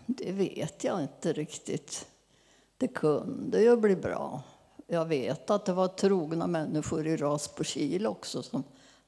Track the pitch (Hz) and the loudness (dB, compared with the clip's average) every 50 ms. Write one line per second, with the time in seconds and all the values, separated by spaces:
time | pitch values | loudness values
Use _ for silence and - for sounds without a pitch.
0 | - - 254 - - - 190 196 185 - - - - 160 - - - - 226 180 | -6 -6 -6 -4 -4 -4 0 0 0 0 0 -4 -6 -6 -6 -4 -2 -2 0 0
1 | 139 - - - - 170 143 151 156 - - - - - - - - - - - | -2 -4 -6 -4 -2 -2 -2 -2 -4 -6 -8 -12 -8 -6 -6 -6 -6 -8 -12 -12
2 | - - _ _ _ _ _ _ _ _ _ _ _ _ _ - 262 - - - | -12 -14 _ _ _ _ _ _ _ _ _ _ _ _ _ -4 -4 -4 -2 0
3 | - 151 143 - - - - - - - - 190 220 240 240 233 220 202 190 160 | 2 2 2 2 0 -4 -6 -6 -4 0 4 6 8 8 6 6 6 4 4 4
4 | - 98 - - - - - 143 - - - _ _ _ _ - - - 170 165 | 0 -4 -2 -2 -4 -6 -6 -8 -12 -14 -20 _ _ _ _ -20 -8 -4 -2 -2
5 | 160 165 160 131 113 104 165 - - - 208 196 202 202 180 185 185 180 - - | 0 0 0 0 0 0 -4 -4 0 0 0 0 2 0 2 2 2 0 0 2
6 | 196 196 202 180 151 151 165 165 175 180 170 160 151 131 139 151 147 - 160 156 | 4 4 4 4 2 0 -2 -2 0 0 0 0 0 0 -2 -2 -2 -2 -2 -2
7 | 151 156 160 147 143 147 147 151 - - - - 156 - - 135 147 139 165 190 | 0 0 0 2 2 0 0 0 -2 -6 -6 -6 -6 -4 -2 -2 -2 0 0 0
8 | 220 214 190 - - - - - - - - 135 - - - - - - - _ | -2 -2 -4 -4 -8 -8 -8 -8 -8 -4 -6 -6 -6 -6 -14 -20 -20 -20 -20 _
9 | _ | _